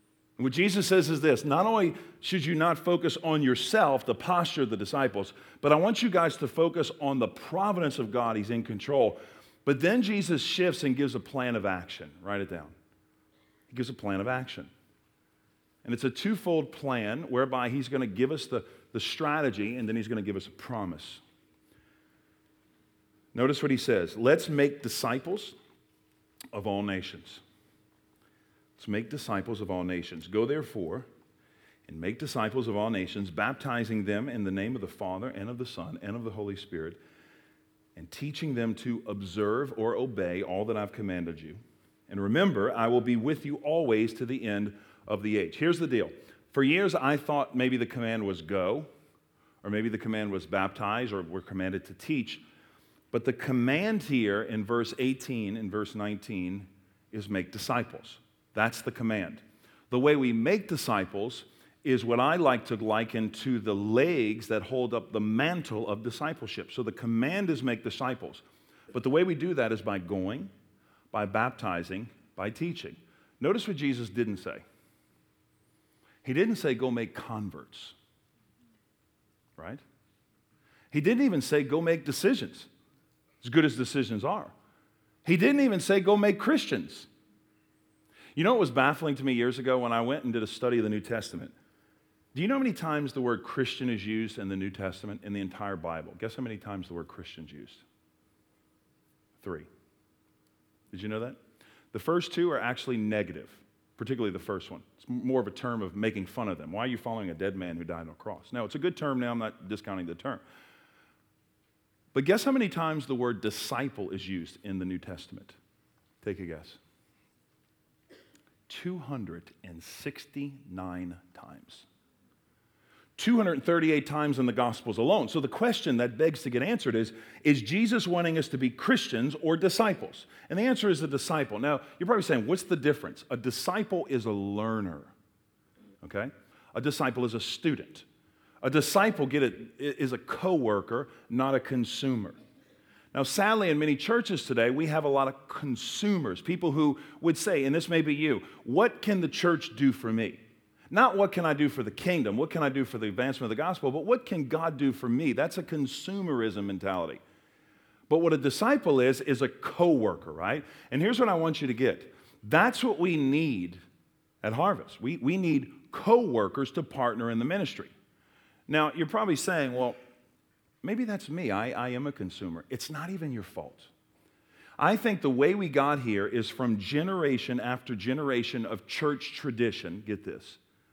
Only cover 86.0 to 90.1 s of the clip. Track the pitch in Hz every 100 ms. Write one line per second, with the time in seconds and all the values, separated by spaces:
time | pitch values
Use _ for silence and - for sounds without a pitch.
86 | 185 208 208 202 240 302 - 113 - -
87 | - _ _ _ _ _ _ _ _ _
88 | _ - - - 196 247 147 127 135 151
89 | 156 131 135 120 120 127 131 127 120 117
90 | 117